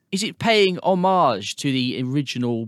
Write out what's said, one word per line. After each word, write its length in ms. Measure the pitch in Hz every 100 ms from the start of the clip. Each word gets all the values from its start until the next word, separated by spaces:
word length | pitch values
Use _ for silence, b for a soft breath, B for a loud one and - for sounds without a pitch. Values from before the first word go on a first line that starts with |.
| _
Is 100 | 190
it 140 | 202 165
paying 400 | 226 214 196 175
homage 720 | - 190 185 185 151 104 104 -
to 140 | 143
the 300 | 131 127 101
original 640 | 127 139 139 127 120 117